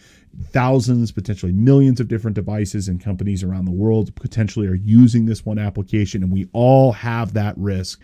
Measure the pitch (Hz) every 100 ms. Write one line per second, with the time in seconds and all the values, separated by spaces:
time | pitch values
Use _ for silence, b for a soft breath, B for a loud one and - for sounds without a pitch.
0 | B B B - - 139 127 135 117 120
1 | 113 - 98 98 90 92 123 139 135 123
2 | 117 113 110 101 90 107 101 104 95 90
3 | 104 92 98 95 92 92 92 90 110 110
4 | 101 - - 113 104 110 98 92 104 113
5 | 123 120 113 107 110 107 104 98 98 107
6 | 101 104 92 95 95 117 123 135 135 110
7 | 120 117 113 107 104 - 101 95 92 -